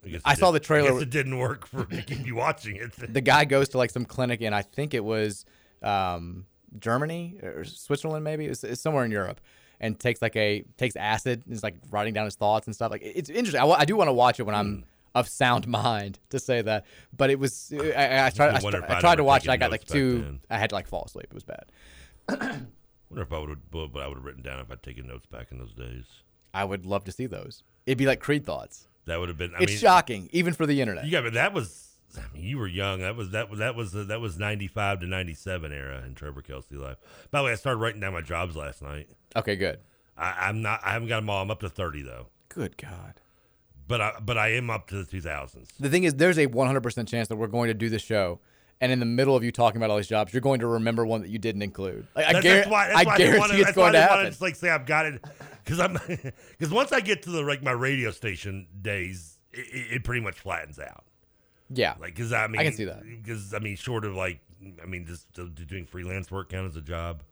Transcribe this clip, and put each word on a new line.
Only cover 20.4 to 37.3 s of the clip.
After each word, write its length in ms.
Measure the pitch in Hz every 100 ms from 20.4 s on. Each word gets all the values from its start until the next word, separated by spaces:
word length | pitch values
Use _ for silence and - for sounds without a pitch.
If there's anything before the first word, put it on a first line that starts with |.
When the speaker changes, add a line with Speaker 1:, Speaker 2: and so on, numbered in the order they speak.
| -
Speaker 2:
I 80 | 104
had 120 | 107
to, 40 | 101
like, 120 | -
fall 160 | 90 -
asleep. 220 | - -
It 40 |
was 100 | -
bad. 220 | - - - _ - - - - -
<clears throat> 20 | - 254 170 127 - _ _ _
Speaker 1:
Wonder 120 | 117
if 80 | 90
I 60 | 80
would, 200 | 73 73 -
what 300 | 80 78 67
I 40 | 69
would 80 | 67
have 80 | 67
written 160 | 64
down 160 | 64 65
if 100 | 60
I'd 120 | 62
taken 240 | - 60 64
notes 200 | 62 _
back 240 | 60 60
in 80 | 64
those 140 | 58
days. 320 | 52 60 60 60 - _ _ _
Speaker 2:
I 120 | 95 98
would 200 | 98 90
love 200 | 101 98
to 60 |
see 140 | - 127
those. 380 | - - - _ _ -
It'd 120 | 135
be 80 | 135
like 140 | 123
Creed 260 | - 147 -
thoughts. 420 | 71 - - _ _ -
Speaker 1:
That 140 | 82
would 80 | 87
have 100 | 80
been, 160 | 87
I 100 | 87
Speaker 2:
It's 100 | 95
Speaker 1:
mean, 60 | 104
Speaker 2:
shocking, 500 | 220 180 - 107 92
even 220 | 170 175
for 120 | 160 156
the 140 | 143
internet. 260 | 120 90 151
Speaker 1:
Yeah, 140 | 170
but 120 | 120
that 200 | 113 170
was, 360 | 196 98 - - _ _ -
I 40 | -
mean, 100 | 69 90
you 120 | 139
were 100 | 101
young. 340 | 90 98 95
That 160 | 92 113
was, 140 | 98
that, 220 | 107 113 104
that 180 | 113 117
was, 160 | 107
that 300 | 98 98 110
was 180 | 113 82
ninety-five 640 | 104 107 98 - 101 98
to 60 | 87
ninety-seven 680 | 92 90 78 - 92 78
era 280 | 71 67 67 64
in 80 | 64
Trevor 260 | 73 67
Kelsey 340 | 65 67 - 69
life. 180 | 67 65 _ -
By 100 | -